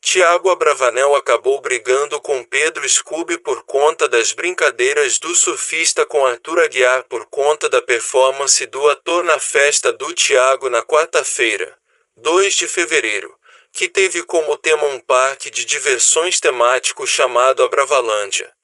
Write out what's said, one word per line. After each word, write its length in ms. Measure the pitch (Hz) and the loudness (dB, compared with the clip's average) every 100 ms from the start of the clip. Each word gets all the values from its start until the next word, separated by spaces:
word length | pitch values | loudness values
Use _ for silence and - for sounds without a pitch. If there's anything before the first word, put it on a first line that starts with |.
Thiago 480 | - 196 170 175 180 | 0 2 4 4 2
Abravanel 640 | 170 156 135 127 117 139 | 2 2 2 0 2 2
acabou 460 | 143 - 120 131 139 | 2 2 0 2 -2
brigando 640 | 135 123 110 127 143 147 | -2 -4 0 0 0 -6
com 200 | 147 135 | -4 -6
Pedro 460 | 117 131 156 160 139 | -2 -2 -2 -2 -2
Scooby 500 | - - 160 165 170 | -2 -2 -8 -6 -6
por 260 | - 123 | -6 -8
conta 440 | - 135 147 160 147 | -2 2 2 2 0
das 240 | 120 110 | 2 0
brincadeiras 880 | - 175 180 156 123 127 147 139 - | -2 -6 0 -2 0 0 2 0 -2
do 160 | 165 170 | -2 0
surfista 720 | 208 147 - 160 160 - 151 | 0 -2 -6 -2 -2 0 0
com 200 | 151 135 | 2 0
Arthur 340 | 120 - 170 | -2 -4 0
Aguiar 440 | 156 127 123 131 | 0 2 2 2
por 220 | 123 123 107 | -2 -10 -8
conta 420 | - 143 151 151 | -2 0 0 0
da 140 | 135 | 0
performance 840 | - 120 - 131 131 135 135 - 123 | 0 -2 0 2 2 2 -2 -2 -2
do 220 | 131 147 | 0 0
ator 360 | 139 - 170 175 | 0 -2 -2 0
na 120 | 147 | 0
festa 520 | - 143 143 147 135 | 0 2 2 2 -2
do 220 | 113 143 | -4 -8
Thiago 560 | 175 - 127 131 135 131 | -2 2 4 2 0 0
na 120 | 120 | -4
quarta-feira, 960 | 110 151 165 160 135 - 117 104 78 - _ _ _ _ | 2 0 2 -2 -2 -2 0 -2 -6 -12 _ _ _ _
dois 380 | 123 175 196 | 0 2 2
de 120 | - 170 | -2 -4
fevereiro, 720 | - 160 156 113 104 90 - _ - _ | -4 -2 0 -2 -6 -10 -20 _ -20 _
que 160 | - 180 | -8 -4
teve 340 | 202 190 170 | 0 0 -2
como 340 | 156 170 151 147 | -2 -2 -2 -2
tema 300 | 160 156 147 | 0 0 0
um 140 | 135 | -6
parque 480 | - 127 131 135 - | -2 0 0 -4 -10
de 160 | - 117 | -10 -6
diversões 760 | 143 139 123 - 160 175 180 | -4 -2 0 2 2 0 0
temático 680 | 160 127 120 127 - - 131 | -2 2 2 2 -2 -6 -4
chamado 560 | - 131 120 127 131 | 0 0 2 2 2
Abravalândia. 880 | 123 - 139 143 117 107 101 - - _ | 2 2 2 0 0 -2 -2 -6 -8 _